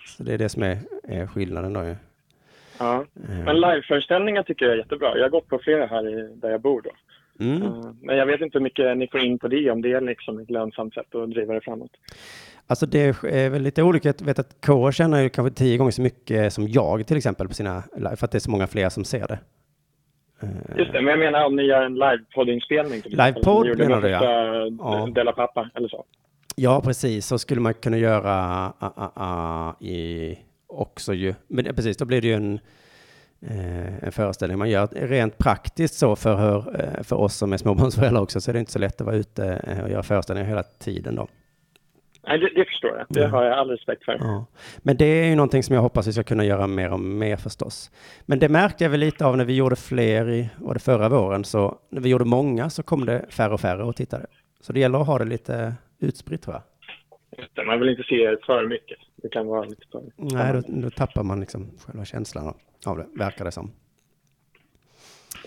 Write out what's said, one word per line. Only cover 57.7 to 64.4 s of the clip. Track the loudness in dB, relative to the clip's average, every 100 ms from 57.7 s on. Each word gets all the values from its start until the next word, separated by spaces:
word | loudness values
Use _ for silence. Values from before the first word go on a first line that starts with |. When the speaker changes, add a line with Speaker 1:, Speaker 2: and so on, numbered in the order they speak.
| 2
Speaker 2:
vill | 2
inte | 0
se | 0 2 4 2 0
för | 0 0
mycket. | -4 -8 -20 _ _
Det | -8
kan | -6 -4
vara | -4 -6
lite | -10 _
för | -16 -16 -12
Speaker 1:
Nej, | -6 -2 0
då, | 0 -4 -6
då | -6
tappar | -4 -4 -2
man | -4 -4
liksom | -6 -10 -14 -16 -18
själva | -14 -12
känslan | -10 -10 -10 -10
av, | -12 _ _ -8
av | -8
det, | -8 -6
verkar | -6 -6 -10
det |
som. | -10 -12 -16 _ _ _ _ _ _